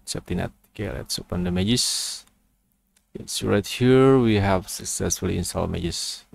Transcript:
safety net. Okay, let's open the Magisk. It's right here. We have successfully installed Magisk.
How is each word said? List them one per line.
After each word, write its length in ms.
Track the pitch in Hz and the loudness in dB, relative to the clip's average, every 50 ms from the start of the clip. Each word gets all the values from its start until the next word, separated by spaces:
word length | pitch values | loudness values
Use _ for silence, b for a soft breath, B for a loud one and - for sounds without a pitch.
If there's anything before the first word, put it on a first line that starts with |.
| _ | _
safety 300 | - - - - - 87 | -10 -10 -8 -6 -4 -4
net. 160 | 90 90 90 - _ _ _ - | -4 -4 -6 -8 _ _ _ -12
Okay, 160 | - 104 95 | -10 -8 -8
let's 300 | 64 - - - - - | -8 -8 -8 -8 -8 -10
open 240 | - - 185 - - | -8 -6 -4 -4 -2
the 80 | - | -2
Magisk. 720 | 175 - 98 104 120 123 - - - - - - - - - _ _ _ _ _ _ _ _ _ _ _ _ _ _ _ _ _ - | 0 0 2 2 2 2 2 0 -2 -4 -4 -6 -8 -12 -14 _ _ _ _ _ _ _ _ _ _ _ _ _ _ _ _ _ -18
It's 300 | - - - - - 107 | -16 -12 -10 -8 -4 0
right 220 | 104 101 104 98 | 0 2 2 0
here. 520 | - - - 123 127 131 131 131 135 135 131 | -2 -2 2 4 6 6 8 8 8 6 6
We 180 | 123 113 107 101 | 6 4 4 4
have 260 | 98 98 95 92 82 - | 4 2 2 0 -2 -4
successfully 680 | - - - - - - 95 90 - - 95 92 92 92 | -10 -10 -8 -8 -6 -4 -2 -2 -2 -2 -2 -2 -2 -2
installed 340 | 87 - - 90 87 85 | -4 -4 -4 -4 -4 -2
Magisk. 520 | 87 87 85 85 82 - - - - - - _ - | -4 -4 -4 -6 -6 -6 -6 -8 -8 -10 -14 _ -10